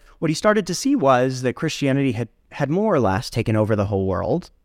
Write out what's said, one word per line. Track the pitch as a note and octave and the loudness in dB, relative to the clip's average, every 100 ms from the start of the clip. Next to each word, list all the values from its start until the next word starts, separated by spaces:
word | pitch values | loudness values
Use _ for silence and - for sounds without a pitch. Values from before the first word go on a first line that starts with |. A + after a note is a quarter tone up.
| - - | -20 -6
what | D#3+ | -4
he | D#3 | 0
started | G#3+ G#3+ F3+ | 2 2 0
to | F3 | -2
see | C4+ C#4 | -2 2
was | C3+ B2+ C3 C3 | 4 4 2 0
that | B2+ | -4
Christianity | A#2 D#3+ - C#3 C3+ C#3 | -2 -4 -2 0 2 0
had, | A2+ B2 _ _ | -2 -6 _ _
had | - C3+ | -4 -2
more | E3+ A3 | 0 2
or | E3 | 2
less | G#2+ F#2+ - | 2 0 -2
taken | - A2+ G#2+ | -4 0 2
over | G#2+ G#2+ | 2 0
the | G2 | 0
whole | G2+ F#2+ | 0 0
world. | F2+ F2 D#3 - _ | -2 -2 -4 -6 _